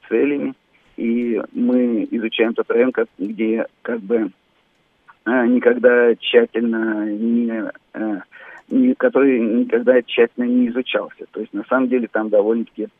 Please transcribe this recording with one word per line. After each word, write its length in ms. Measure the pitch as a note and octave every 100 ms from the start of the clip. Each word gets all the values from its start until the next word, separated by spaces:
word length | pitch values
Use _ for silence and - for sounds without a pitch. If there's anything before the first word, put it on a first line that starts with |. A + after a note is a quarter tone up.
| -
целями, 460 | A2+ C#3 C#3+ C#3 C3+ _ _ _ -
и 440 | A#2 A#2+ A#2+ A2 -
мы 560 | - B2 B2 A#2+ A2+ F#2+
изучаем 440 | A#2 A2 - A2+
тот 140 | A2+ -
район, 200 | A2+ B2+
как, 140 | A#2+ A2+ -
где, 480 | G2 G#2+ A2 A2+ - _
как 180 | - A#2
бы, 300 | G2 A#2 G2+ - _ _ _ _ _ _ _ _ -
э, 200 | B2+ A#2+
никогда 680 | B2 A#2+ A#2+ B2 B2 A#2+ A2
тщательно 920 | - A#2+ A#2 A2+ A#2 A2+ A2+ G#2+ G#2+
не, 600 | G#2 A#2 A#2 A#2 A2+ G2+ - _
э, 220 | - G#2+ G2 - - - - -
не, 260 | C3+ B2+
который 440 | C3 B2 B2 C#3 B2
никогда 640 | A2+ A#2+ A#2+ A#2 A#2+ B2+
тщательно 420 | - - A#2 -
не 240 | B2 B2 A#2+
изучался. 560 | B2+ B2+ G#2 - - -
То 100 | -
есть, 120 | A2
на 120 | - -
самом 200 | C3 B2+
деле, 200 | B2 A2
там 180 | A2 A2
довольно-таки, 600 | G#2 G#2 A#2 A2 - G#2+